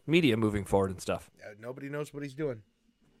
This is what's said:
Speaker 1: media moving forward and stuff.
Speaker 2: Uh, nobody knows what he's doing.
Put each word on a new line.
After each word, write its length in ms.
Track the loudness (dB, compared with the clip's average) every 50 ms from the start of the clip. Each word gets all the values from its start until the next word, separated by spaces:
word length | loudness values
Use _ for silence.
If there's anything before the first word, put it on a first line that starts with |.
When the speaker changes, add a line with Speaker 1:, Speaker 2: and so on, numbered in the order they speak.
| -2
Speaker 1:
media 300 | 2 4 6 6 6 4
moving 300 | 4 2 2 2 0 0
forward 240 | 2 4 4 4 2
and 100 | -2 -6
stuff. 300 | -4 -4 -4 -4 -4 -10 _ -18 -18
Speaker 2:
Uh, 120 | -18 -16 -14
nobody 300 | -12 -12 -12 -10 -10 -8
knows 240 | -8 -8 -8 -8 -8
what 100 | -10 -10
he's 120 | -10 -6
doing. 260 | -4 -4 -4 -4 -6 -12 _ _ _ _ _ _ _ _ _ _ _